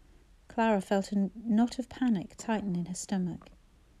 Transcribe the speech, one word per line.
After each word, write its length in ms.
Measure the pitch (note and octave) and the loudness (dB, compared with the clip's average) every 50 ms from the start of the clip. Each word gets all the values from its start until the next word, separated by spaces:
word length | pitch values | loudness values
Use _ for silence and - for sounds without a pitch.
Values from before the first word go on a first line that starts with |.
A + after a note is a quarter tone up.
| - - - - - - - - _ | -20 -20 -20 -20 -20 -20 -20 -20 _
Clara 340 | - - - A3+ A3+ G#3+ G3 | -8 -2 0 2 4 4 2
felt 300 | F#3 - G#3 G3 F#3+ - | 2 2 0 0 0 0
a 180 | G#3 G3+ G3 F#3 - | 0 0 0 0 -2
knot 440 | A3+ G#3+ A#3 G#3 G#3+ A#3+ A#3+ - - | -6 -2 2 4 4 4 2 0 -4
of 100 | B3 - | -8 -8
panic 480 | - - B3+ B3 A3 F3+ D#3 - - | -4 0 2 2 2 2 -2 -6 -10
tighten 400 | - - - A3 G3+ G3+ G3+ F3 | -8 -4 -2 -2 -2 0 -2 -2
in 100 | F3 E3+ | -2 -2
her 80 | E3+ F3+ | -4 -6
stomach. 560 | - - - G#3 F#3+ F3+ E3+ E3 - - - - - - - _ - - _ - - | -8 -6 -4 -2 -2 0 -2 -4 -8 -12 -18 -20 -20 -20 -20 _ -20 -20 _ -20 -20